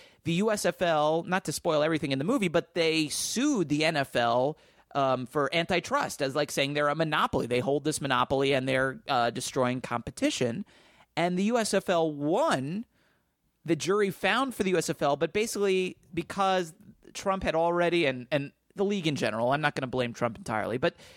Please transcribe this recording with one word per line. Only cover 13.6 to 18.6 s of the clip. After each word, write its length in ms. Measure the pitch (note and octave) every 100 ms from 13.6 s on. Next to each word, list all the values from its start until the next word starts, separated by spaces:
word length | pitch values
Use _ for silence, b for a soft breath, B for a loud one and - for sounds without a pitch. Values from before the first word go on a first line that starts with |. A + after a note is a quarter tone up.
| D3+
The 100 | E3
jury 320 | C3 G3+ G3+
found 440 | - F#3+ A3 C4+
for 100 | -
the 80 | F#3+
U 60 | F3
S 120 | D#3
F 120 | D#3
L, 140 | D3 C#3+
but 160 | E3
basically 640 | G#3 A3+ G#3+ G3+ F#3 F#3 - _
because 600 | E3+ - G3 G3 F#3 E3+ - - - -
Trump 300 | - G3 F#3+
had 120 | F#3 D#3
already, 500 | E3+ F3 E3+ E3+ D3
and, 220 | B2+ B2
and 220 | D3 C#3 -